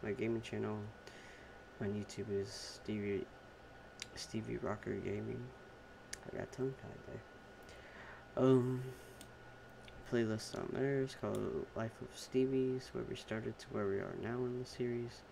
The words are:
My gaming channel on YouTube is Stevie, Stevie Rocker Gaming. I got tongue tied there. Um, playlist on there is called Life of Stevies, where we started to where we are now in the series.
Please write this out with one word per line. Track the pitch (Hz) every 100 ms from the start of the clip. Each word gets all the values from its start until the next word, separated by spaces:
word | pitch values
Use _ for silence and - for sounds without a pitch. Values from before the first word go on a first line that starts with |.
My | 110
gaming | 101 110 113
channel | 113 107 107 107 104 - - - - - - - - -
on | 107
YouTube | 104 101 - 101
is | 101 98
Stevie, | - - - - 107 101 98 - - - - - - - - - -
Stevie | - 113 113 117
Rocker | 120 104 -
Gaming. | 101 92 101 110 117 123 - - - - - - - -
I | -
got | -
tongue | - 131 139
tied | 101 - -
there. | 110 - - - - - - - - - - - - 131
Um, | 131 123 127 131 127 - - - - - - - - - - -
playlist | 120 113 110 - -
on | -
there | - 135 139
is | 131 -
called | 107 104 101 - - -
Life | 113 -
of | 123 -
Stevies, | - 131 131 135 131 127 -
where | 123 117
we | -
started | - 110 117 113
to | -
where | 107 101
we | 98
are | 95 87
now | 101 123
in | 123 123
the | 127
series. | - 123 120 120 - -